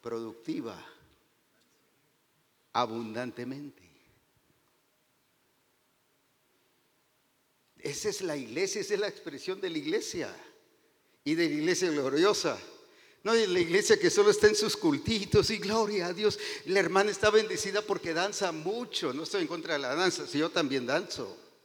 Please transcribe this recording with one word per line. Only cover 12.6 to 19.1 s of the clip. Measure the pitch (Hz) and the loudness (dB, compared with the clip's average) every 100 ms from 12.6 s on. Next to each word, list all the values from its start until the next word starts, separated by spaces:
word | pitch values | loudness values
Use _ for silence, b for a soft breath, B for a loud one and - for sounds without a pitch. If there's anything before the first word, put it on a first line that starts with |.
| - - - b b b | -10 -20 -20 b b b
No | 202 | 2
de | 233 208 | 4 4
la | 180 | 2
iglesia | 170 170 - 202 | 4 2 4 6
que | - | 6
solo | - 208 | 6 6
está | 202 214 | 8 6
en | 214 | 4
sus | 220 - | 0 0
cultitos | 170 143 - 226 196 208 180 | 2 2 0 -2 2 4 4
y | 214 | 0
gloria | 185 220 214 208 175 | -2 0 0 -2 -4
a | |
Dios. | 180 214 196 B B - | 0 0 0 B B 0
La | 190 | 2
hermana | 170 190 208 | 4 4 2
está | 202 214 | 4 4
bendecida | 214 214 185 196 196 | 4 4 -2 -2 -2
porque | 208 190 170 | -2 -4 -2
danza | 160 190 202 190 | -2 -2 -2 -2
mucho. | 160 160 226 240 - 160 | -2 -4 -4 -4 -4 -4